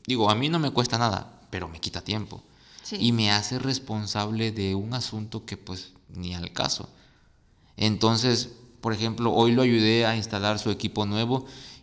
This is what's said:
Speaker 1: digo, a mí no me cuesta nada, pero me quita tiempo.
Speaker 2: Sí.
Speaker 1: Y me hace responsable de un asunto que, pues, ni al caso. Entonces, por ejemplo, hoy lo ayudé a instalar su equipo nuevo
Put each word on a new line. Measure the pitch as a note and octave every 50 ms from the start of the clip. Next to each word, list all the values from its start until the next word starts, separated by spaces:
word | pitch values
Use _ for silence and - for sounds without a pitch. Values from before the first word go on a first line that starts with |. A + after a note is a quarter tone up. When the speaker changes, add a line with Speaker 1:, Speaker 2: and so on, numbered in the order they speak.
| -
Speaker 1:
digo, | - B2+ A#2+ A2 G2+
a | G#2+
mí | A2 C3 D3+
no | E3 E3+
me | D#3 C#3
cuesta | - - A#2+ A#2 - A2+
nada, | A#2 A#2 G2 F#2 - - - - - _
pero | - F#2 F2 E2
me | E2 D#2+
quita | - - - F2 -
tiempo. | - G#2 G#2+ G#2 - - - - _ _ _ _ - - - -
Speaker 2:
Sí. | - A3 G3+
Speaker 1:
Y | A#2 A#2 A#2
me | A#2 A2 G#2
hace | G#2 G#2 G#2 - B2+ B2+
responsable | B2 C3 C3+ C3 - - A2 G#2+ G#2+ G2+ - G#2+ G#2 G#2 A2 A2 A2+ A2+
de | G#2+ A2 G2 F#2+ F#2+
un | G2 G2+ A2 A#2+
asunto | B2+ A#2 - - A2 G#2+ G#2+ - A2+ -
que, | - - F#2+
pues, | - - F#2 F2+ - - - - _ -
ni | - F#2 F2+ F2+ F2+
al | F2 F2 F2+ -
caso. | - B2 - - - - - - - _ _ _ _ _ _ _ _ _ _ _ _ _ _ _
Entonces, | - - G#2+ G#2+ F#2 A2 A2 A2+ A2+ A#2 B2+ B2 A#2 - - - - - - - -
por | - A#2 A2
ejemplo, | G2 A2 A#2 A2 A2+ A#2+ A#2 -
hoy | - A2+ A#2 A#2+
lo | A#2+ B2+
ayudé | B2+ A#2 A2+ A2 G#2+ A2+ A#2 A#2
a | A2 A2+
instalar | A2+ G#2 A2 - G2+ G2 G#2 G#2+ G#2
su | - A2
equipo | G2+ G2+ - G#2 - G#2+ G#2+
nuevo | G2+ G#2 G#2+ A#2 A#2 B2+ C3 B2+ - - - - - - -